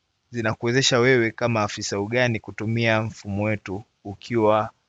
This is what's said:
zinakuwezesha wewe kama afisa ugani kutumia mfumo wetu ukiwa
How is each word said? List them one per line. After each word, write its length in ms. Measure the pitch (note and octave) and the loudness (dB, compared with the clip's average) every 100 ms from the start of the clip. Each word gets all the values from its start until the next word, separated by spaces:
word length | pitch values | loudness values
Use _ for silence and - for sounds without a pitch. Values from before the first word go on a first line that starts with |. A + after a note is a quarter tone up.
| _ _ _ | _ _ _
zinakuwezesha 680 | A#2 A2 A2 A#2 B2+ C3 B2+ | -4 -4 -2 0 2 4 4
wewe 320 | B2+ B2+ A2+ | 4 4 2
kama 320 | - A#2+ A2+ | 0 -2 0
afisa 360 | - - G2+ G2+ | -2 -4 -6 -4
ugani 400 | G2+ A#2+ B2 G#2+ | -2 0 0 -2
kutumia 600 | - G2+ G#2+ A2+ A#2 A2 | -6 -8 -4 0 0 0
mfumo 420 | A2 - G#2 G2 | -2 -8 -6 -2
wetu 400 | G#2+ G#2+ - F#2+ - _ | -2 -2 -6 -10 -10 _
ukiwa 640 | G2+ G2 - A#2+ G#2+ G#2+ A2 _ | -14 -12 -4 2 4 4 0 _